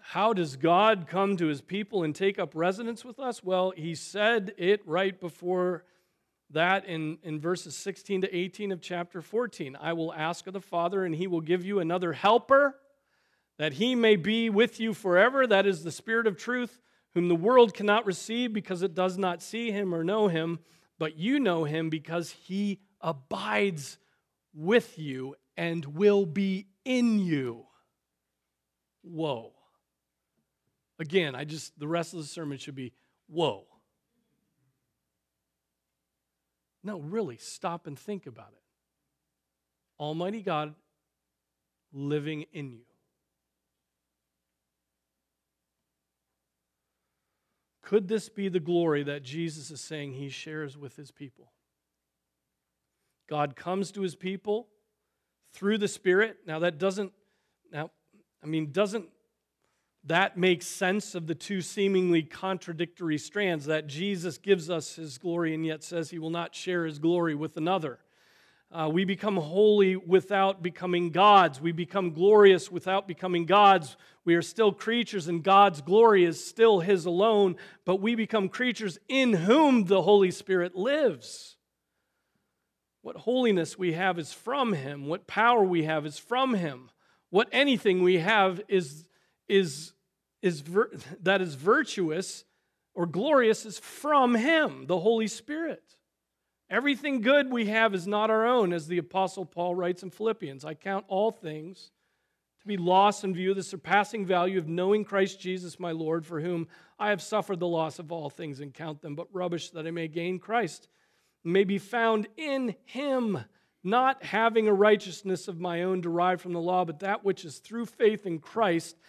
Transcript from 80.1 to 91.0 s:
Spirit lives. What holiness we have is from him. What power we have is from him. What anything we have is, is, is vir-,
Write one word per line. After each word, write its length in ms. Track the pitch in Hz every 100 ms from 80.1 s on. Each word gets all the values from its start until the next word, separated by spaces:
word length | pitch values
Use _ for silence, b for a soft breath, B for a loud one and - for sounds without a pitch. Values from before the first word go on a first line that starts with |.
| 208 185
Spirit 460 | - - 185 175 185
lives. 800 | 226 294 262 131 - - - _ _ _ _ _ _ _ _ _ _ _ _ _ _ _
What 140 | - 165
holiness 600 | 208 254 247 185 160 -
we 180 | 180
have 220 | 160 190 175
is 160 | 156
from 420 | - 220 277 240
him. 320 | 160 135 143 143
What 200 | 175 -
power 380 | 196 233 240
we 180 | 190 170
have 240 | 156 156 151
is 120 | 147
from 360 | - 247 262
him. 360 | 208 165 127 127 _ _ _ _
What 200 | 185 233
anything 500 | 247 285 233 196 180
we 180 | 180 185
have 420 | 175 220 190 180 -
is, 380 | 190 151 151 170 _ _ _ -
is, 440 | 196 175 139 156 _ _ _ _ _
is 200 | 185 151
vir-, 300 | 143 185 240 135